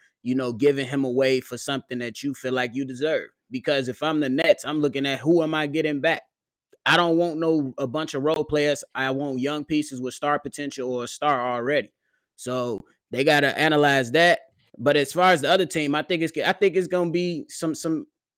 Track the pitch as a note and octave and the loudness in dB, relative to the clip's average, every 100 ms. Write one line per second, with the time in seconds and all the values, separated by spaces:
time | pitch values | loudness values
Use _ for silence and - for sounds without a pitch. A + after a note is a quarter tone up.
0 | _ _ B2 B2+ B2+ A2+ C#3+ C#3 B2+ C#3 | _ _ -4 -2 -2 2 2 2 -2 -2
1 | C3+ B2 C3+ C3 - B2 - C#3 - B2 | -2 2 2 2 -2 -12 -6 -6 -6 -8
2 | A#2+ A2+ C#3+ C3 C3 B2+ B2+ B2 C3+ B2 | -8 -6 -8 -6 -4 -2 -2 -4 -8 -4
3 | D3 D3 D2+ _ _ B2+ C3 C#3 B2+ A#2+ | -2 -2 -4 _ _ -6 0 0 -2 -4
4 | D3+ D#3 C#3 C3 D#3+ - B2 D#3 D3 C3+ | -2 0 0 0 2 2 0 -2 -2 -2
5 | C#3 C3 C3+ E3+ D#3+ D#3 D3 D3+ D3+ D3 | -4 -2 2 2 2 -2 -2 -2 -2 0
6 | D#3 D#3 _ _ _ _ _ _ B2+ D#3+ | 0 -2 _ _ _ _ _ _ 0 2
7 | F3 E3 F3 D#3 E3 D#3+ C3+ A#2 C3+ D3+ | 4 2 0 -2 0 0 -2 -4 -6 -4
8 | D#3 C#3+ C#3+ D#3+ D3+ D3+ D3 C#3+ - - | -6 -2 -2 0 0 0 0 -2 -6 -4
9 | C3+ C3+ C#3+ B2+ C3+ D3+ D3 D#3 D3 C3 | -2 -2 -4 -4 -4 -4 -2 -2 -2 -6
10 | B2+ - D3 D3 C#3 - C#3+ C3+ B2+ B2 | -8 -4 0 0 -2 -10 -10 -8 -6 -6
11 | A#2+ - D3+ C3+ B2 B2 A#2+ D3 G2+ _ | -6 -4 0 0 0 -4 -2 -2 -4 _
12 | _ _ _ _ - B2+ B2 G#2+ - _ | _ _ _ _ -8 -4 -4 -6 -10 _
13 | _ A#2+ C#3 D3 C#3+ - D#3 D3+ D3 C#3 | _ 0 4 6 4 2 2 4 4 4
14 | B2 D3 F3 E3+ - _ _ - B2 D3 | 2 4 6 4 -2 _ _ -2 2 2
15 | C#3 E3+ F3+ F3 C#3 F#3+ F3 E3 D3 D3 | 0 2 4 4 4 2 2 -2 -2 -2
16 | D3+ F3 D#3+ D3+ C#3 F#3+ G3+ E3+ F3 F3+ | -2 -2 -2 -2 -2 2 2 2 0 0
17 | F3 E3 F3+ E3 - - D#3+ D3 E3 D#3 | 0 0 -2 -4 -10 -8 -6 -4 -4 -4
18 | - _ _ | -6 _ _